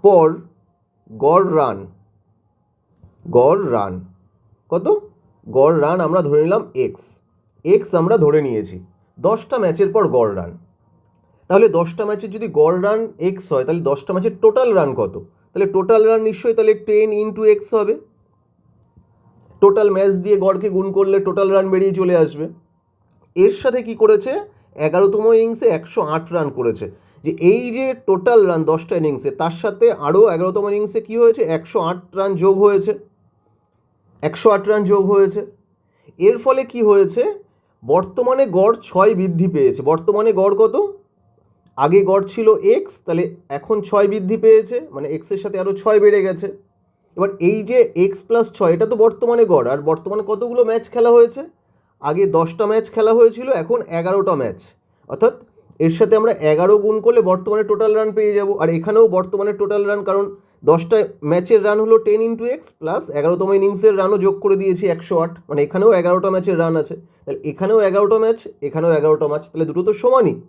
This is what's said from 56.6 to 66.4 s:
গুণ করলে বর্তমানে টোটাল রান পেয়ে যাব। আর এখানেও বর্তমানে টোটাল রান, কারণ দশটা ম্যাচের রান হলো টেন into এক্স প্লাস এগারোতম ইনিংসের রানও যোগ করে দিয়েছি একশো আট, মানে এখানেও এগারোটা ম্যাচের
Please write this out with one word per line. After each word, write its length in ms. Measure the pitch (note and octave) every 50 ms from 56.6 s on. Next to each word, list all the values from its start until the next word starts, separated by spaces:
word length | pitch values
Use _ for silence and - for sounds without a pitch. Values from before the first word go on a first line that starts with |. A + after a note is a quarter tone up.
| F3+ F#3+ G#3+ G#3+ G3+
গুণ 120 | G#3+ G#3+ A3 G#3
করলে 160 | A#3 A#3 A#3+ G3 F#3
বর্তমানে 340 | F#3 F#3 F#3 G#3+ G#3 G#3+ G#3+ G3+
টোটাল 220 | G#3+ G3+ A3 G#3+ G#3+ G#3+
রান 100 | A3 A3 G3
পেয়ে 160 | G#3+ G#3+ G#3 G#3 G3+
যাব। 100 | G3+ G3 G3+ -
আর 60 | D#3+ E3 E3 E3+
এখানেও 260 | E3 F3 G#3 A3 A3+ A3 F3+
বর্তমানে 360 | F#3 F3+ F3+ - G3 G3 G#3 G3+ G3
টোটাল 220 | G3+ G3 G#3 G#3 G3+ G3+
রান, 120 | G#3 G#3 F#3+ G3
কারণ 160 | F#3+ G3+ G3+ G3 G3+ - _ _ _ _ - -
দশটা 260 | D#3+ E3 E3+ E3+ A3+ G#3+ G3+ - - _ - D3
ম্যাচের 300 | D#3+ E3+ F3+ F3+ A#3 G#3+ G3
রান 120 | G#3 G#3 G#3+ A3
হলো 120 | A3 A3+ A3 A3
টেন 140 | G#3 G#3 G#3+ A3+ A#3
into 160 | A#3 A3+ A3+ A#3+ C4
এক্স 140 | D#4 - - _ _
প্লাস 220 | D#3 D#3 F3+ B3 - - - D3
এগারোতম 320 | C#3+ D#3+ F3 F3+ F#3+ F#3 G3 G3
ইনিংসের 360 | G3 G3 G#3 G3 G#3 A3 G3+ G3
রানও 160 | F#3+ F#3+ G#3 G3 F3+
যোগ 100 | G3 G3 G3 -
করে 120 | G3+ G3 F#3+
দিয়েছি 220 | G3 G3 F#3 F3+ G#3 F#3 E3
একশো 200 | E3 - - F#3+ E3 E3
আট, 80 | E3+ E3+ - _ -
মানে 120 | D3 C#3+ C#3+
এখানেও 240 | D3 - F#3 G3+ A3+ G#3+ F3+
এগারোটা 280 | E3+ F3 F3 F#3 F#3 G3 F#3
ম্যাচের 220 | F#3